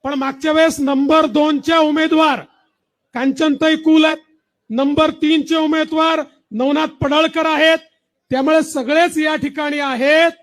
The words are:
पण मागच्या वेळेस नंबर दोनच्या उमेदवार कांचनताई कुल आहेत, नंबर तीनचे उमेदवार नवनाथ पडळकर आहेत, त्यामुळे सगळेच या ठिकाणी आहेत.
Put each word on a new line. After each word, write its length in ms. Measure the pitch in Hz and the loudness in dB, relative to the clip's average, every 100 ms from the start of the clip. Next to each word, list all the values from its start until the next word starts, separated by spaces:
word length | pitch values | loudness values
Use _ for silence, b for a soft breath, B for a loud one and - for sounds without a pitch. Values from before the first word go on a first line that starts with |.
पण 100 | 262 | -6
मागच्या 380 | 285 269 269 311 | -4 -6 -4 -2
वेळेस 280 | 311 320 320 | 2 2 0
नंबर 460 | 269 269 277 311 311 | -2 0 2 2 2
दोनच्या 520 | 294 302 294 294 330 | 0 0 0 0 2
उमेदवार 640 | 311 302 320 320 311 247 - _ _ _ _ _ _ | 2 0 0 2 2 0 -8 _ _ _ _ _ _
कांचनताई 640 | 240 269 269 311 277 311 311 | -4 -4 0 -2 2 0 0
कुल 280 | 320 320 | 2 4
आहेत, 120 | 311 311 _ _ _ _ _ | 4 -2 _ _ _ _ _
नंबर 400 | 220 277 294 311 | -2 -2 0 0
तीनचे 460 | 311 302 320 285 320 | 0 0 0 0 -2
उमेदवार 640 | 311 311 311 311 320 320 285 _ _ | 0 -2 -2 0 0 -2 -6 _ _
नवनाथ 360 | 214 262 294 311 | -4 -2 0 -4
पडळकर 600 | 311 277 294 311 330 320 | -4 -2 0 0 -2 -2
आहेत, 320 | 302 320 320 - _ _ _ _ | 0 0 0 -6 _ _ _ _
त्यामुळे 320 | 254 269 320 | -2 2 0
सगळेच 560 | 311 285 240 311 349 320 | 0 -6 -2 0 0 0
या 180 | 311 311 | -2 -2
ठिकाणी 420 | 277 277 294 294 | -6 -6 -6 -4
आहेत. 520 | 285 247 269 311 339 330 | -4 -2 2 4 2 -2